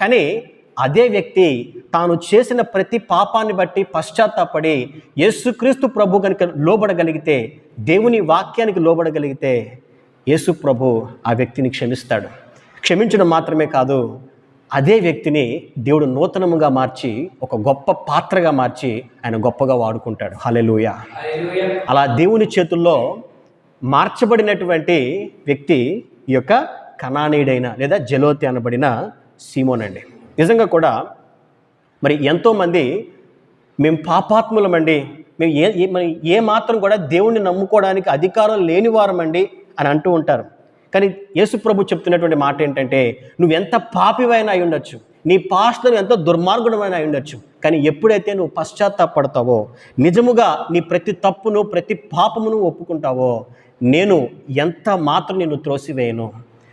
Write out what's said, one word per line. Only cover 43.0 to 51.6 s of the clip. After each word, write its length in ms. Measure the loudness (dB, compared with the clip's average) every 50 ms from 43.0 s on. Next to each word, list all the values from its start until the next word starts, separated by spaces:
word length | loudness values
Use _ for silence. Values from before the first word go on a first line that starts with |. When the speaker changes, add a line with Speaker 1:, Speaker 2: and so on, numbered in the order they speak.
| 2 0 -2 -6 -14 -12 -2 0
Speaker 1:
నువ్వు 140 | 2 2 2
ఎంత 260 | 0 0 -2 -2 -4 -2 -4 -2
పాపివైనా 560 | 2 2 2 2 2 2 2 2 2 2 0
అయి 100 | 0 0
ఉండొచ్చు, 380 | 0 0 -2 -4 -6 -10 -16 -20 -20 _ _ _ 0
నీ 100 | 2 2
పాస్ట్‌లో 580 | 2 2 0 2 2 2 2 2 2 2 2 2
ఎంత 200 | 2 2 2 0
దుర్మార్గుడమైనా 840 | 2 2 2 0 2 2 0 0 0 0 0 0 -2 -2 -2 -4
అయి 100 | -4 -2
ఉండొచ్చు, 320 | -4 -4 -4 -6 -8 -14 -18 -20 _ _ _ 0
కానీ 140 | 0 2 2
ఎప్పుడైతే 540 | 2 0 0 2 2 2 2 2 0 -2
నువ్వు 180 | -4 -4 -4 -4 -6 -8
పశ్చాత్తాపడతావో, 1080 | -8 -8 -4 -2 -2 0 2 0 0 0 2 0 0 0 0 0 0 2 2 0 0 -4 -12 -20 -20 -8 -2 2
నిజముగా 680 | 2 4 4 4 4 4 4 4 4 2 0 -2 -4 -2
నీ 100 | -2 -2
ప్రతి 320 | 0 -2 -2 -2 -2 -4
తప్పును, 500 | -4 -2 -2 -2 -2 -2 -4 -2 0 0